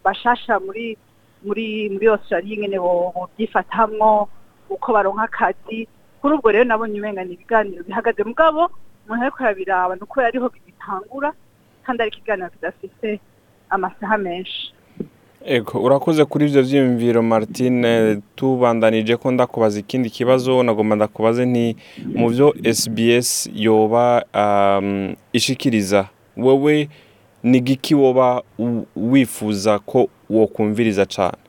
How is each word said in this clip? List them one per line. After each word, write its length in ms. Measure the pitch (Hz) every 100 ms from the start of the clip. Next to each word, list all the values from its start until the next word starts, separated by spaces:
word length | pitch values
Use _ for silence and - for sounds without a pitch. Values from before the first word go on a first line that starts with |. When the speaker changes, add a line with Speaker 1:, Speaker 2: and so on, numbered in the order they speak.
Speaker 1:
bashasha 560 | 190 196 240 240 - 208
muri, 380 | 190 202 233 214 _ _ _ _
muri, 460 | 202 202 220 214 214
muri 160 | 196 220
Australia, 460 | 208 - 180 190
ingene 240 | 214 202 196
bo-, 340 | 175 175 180 180
bovyifatamwo, 1120 | 180 - 220 202 - - 220 214 214 214 208 - - _ -
uko 180 | 392 -
baronka 300 | 214 196 196
akazi. 640 | 220 - 185 190 - 220 - _ _ _
Kuri 120 | 277 302
ubwo 160 | 226
rero 140 | 208 247
nabonye 340 | 220 226 208
umenga 240 | 208 196
ni 100 | 185
ibiganiro 500 | 175 - 226 202 175
bihagaze, 400 | 175 202 233 220
mugabo 460 | 208 240 320 311 339 - - _ -
umuntu 180 | 226
ariko 160 | 254 -
arabiraba 520 | 247 190 185 185 180 185
ni 60 |
uko 200 | 208 -
yariho 280 | 240 247 247
bigitangura, 840 | - _ _ - 196 208 269 285 - _ _ _ _ -
kandi 160 | 240
ari 80 | 220
ikiganiro 380 | - - 202 180
kidafise 680 | - 160 - 196 - 214 208 - _ _ _ _
amasaha 480 | 196 185 - 202 220
menshi. 560 | 185 175 185 - - - _ - - _ _ _ -
Speaker 2:
Ego, 360 | 131 104 113
urakoze 420 | 127 139 139 156 147
kuri 200 | 151 147
ivyo 160 | 139
vyiyumviro, 580 | 131 139 131 120 120 117
Martine. 1000 | 113 110 107 117 123 123 117 113 110 104 101 -
Tubandanije 840 | 135 127 123 117 110 110 110 117
ko 140 | 135
ndakubaza 480 | 127 123 - 110 104
ikindi 300 | 101 131 120
kibazo, 540 | - 120 131 127 131
nagomba 320 | 123 107 110 107
ndakubaze 500 | 104 - 110 117 123
nti, 300 | 120 117 113 - - -
mu 240 | - 117
vyo 240 | 120 143 -
S 260 | - 110 110
B 280 | 110 113 120
S 320 | 120 - -
yoba, 720 | 107 110 110 107 117 123 120 -
um, 840 | - 104 101 101 98 101 101 95 90 _
ishikiriza, 760 | 120 - 127 135 110 98 101 95 _ _ -
wewe 520 | 123 135 147 151 147 - _ _ _ _
ni 160 | 117 127
giki 340 | 123 131 - 147
woba 460 | 135 127 127 123 - -
u-, 260 | 120 117 - -
wifuza 840 | 110 135 123 - 107 104 104 104
ko 300 | - 127 107 - -
wokumviriza 760 | 107 107 - 107 107 113 98 95
cane? 320 | - 92 -